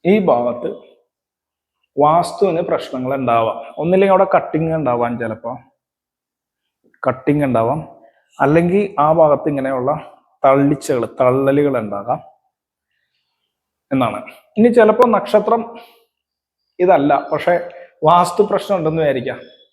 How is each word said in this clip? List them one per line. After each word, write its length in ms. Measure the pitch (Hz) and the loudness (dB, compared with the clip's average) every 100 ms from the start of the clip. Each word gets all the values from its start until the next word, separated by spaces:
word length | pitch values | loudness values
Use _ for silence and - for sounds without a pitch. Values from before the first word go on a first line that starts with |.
| 165 | 2
ഈ 20 | 208 175 | 2 2
ഭാഗത്ത് 400 | 123 120 117 - - - _ _ _ _ _ _ _ _ _ _ 139 | 2 0 -4 -10 -12 -20 _ _ _ _ _ _ _ _ _ _ 0
വാസ്തുവിന് 600 | 147 165 170 - 196 165 175 | 2 2 0 -2 -2 0 -4
പ്രശ്നങ്ങൾ 460 | 147 - 131 127 | -6 -6 -8 -6
ഉണ്ടാവാം. 440 | 139 123 117 113 - - - | -4 0 0 0 -4 -12 -6
ഒന്നില്ലെങ്കിൽ 320 | 160 190 196 | 0 2 4
അവിടെ 120 | 185 190 175 | 2 4 0
കട്ടിങ് 380 | - 156 160 160 | 0 -4 -2 -2
ഉണ്ടാവാൻ, 400 | 135 120 120 117 | -2 -2 -2 -4
ചിലപ്പോ 340 | 117 110 117 127 _ _ _ _ _ _ _ _ _ _ _ _ _ _ 131 | -8 -8 -10 -14 _ _ _ _ _ _ _ _ _ _ _ _ _ _ -6
കട്ടിങ് 360 | 123 - 147 | -4 -2 0
ഉണ്ടാവാം, 360 | 143 117 113 143 151 - _ _ _ - | 0 0 0 -4 -8 -20 _ _ _ -2
അല്ലെങ്കിൽ 500 | 139 160 175 196 196 143 | 2 2 2 0 -2 0
ആ 80 | 151 | 2
ഭാഗത്ത് 360 | 160 156 139 156 | 4 4 2 0
ഇങ്ങനെയുള്ള 420 | 139 135 131 127 151 - _ _ _ | -4 -4 -4 -4 -6 -8 _ _ _
തള്ളിച്ചകൾ, 600 | 139 139 139 143 - 131 113 - | 2 4 2 0 -2 -4 -4 0
തള്ളലുകൾ 580 | 127 131 139 139 143 127 | 2 2 0 0 0 -2
ഉണ്ടാകാം 420 | 107 101 107 151 - _ _ _ _ _ _ _ _ _ _ _ _ _ _ _ _ | -6 -10 -6 -8 -8 _ _ _ _ _ _ _ _ _ _ _ _ _ _ _ _
എന്നാണ്. 260 | 135 117 104 - - _ - | -2 -2 -4 -14 -20 _ 2
ഇനി 100 | 233 233 | 4 6
ചിലപ്പോ 260 | 214 226 254 208 | 4 4 2 2
നക്ഷത്രം 460 | - 208 202 233 220 - - _ _ _ _ _ _ _ _ - | 0 0 0 -2 -4 -16 -20 _ _ _ _ _ _ _ _ -2
ഇതല്ല, 500 | 180 170 143 139 - | 2 2 2 0 -2
പക്ഷെ 380 | 151 - 175 - - - _ | -4 0 -2 -4 -16 -20 _
വാസ്തു 380 | 156 175 175 - | 2 4 2 0
പ്രശ്നം 360 | 214 285 - 196 | 0 0 -2 -4
ഉണ്ടെന്ന് 240 | 160 160 | -2 -2
വിചാരിക്കാം. 380 | 151 131 120 117 - _ _ | -2 -2 -6 -10 -16 _ _